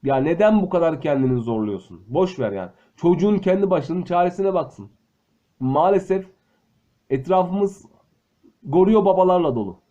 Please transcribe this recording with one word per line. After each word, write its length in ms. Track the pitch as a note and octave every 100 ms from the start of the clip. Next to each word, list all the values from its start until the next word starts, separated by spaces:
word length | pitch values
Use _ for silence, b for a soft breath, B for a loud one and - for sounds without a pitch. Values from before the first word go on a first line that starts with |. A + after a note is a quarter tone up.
Ya 120 | C3 C3+
neden 460 | C#3 E3+ G#3+ G#3+
bu 80 | F#3
kadar 320 | F#3 E3 D#3
kendini 400 | D#3+ C#3 C3 B2+
zorluyorsun? 600 | A#2 A2 G#2+ F#2+ - E2+ F#2+
Boş 320 | C3+ F#3 F#3
ver 120 | A2+
yani. 200 | G2 F#2 b b _
Çocuğun 420 | E3+ F3 G3 G#3
kendi 320 | F#3+ F#3+ G3+
başının 320 | F3+ C3+ E3+
çaresine 500 | F3 F3 F3+ F3+ G3
baksın. 380 | F#3 D3+ - G2 _ _ _ _ _ _ _
Maalesef 680 | C3 C#3 F3 G3 F#3 F#3+ F#3+ _ _ _ _ _ _ _ _
etrafımız 760 | C3 C3 F#3 F3+ F#3+ G3 - - _ _ _ _ _ _ _
Goryeo 420 | E3 D#3 F#3 A3 G3
Babalarla 500 | F#3 F#3 F3+ D#3+ A#2+
dolu. 240 | G2 E2+ _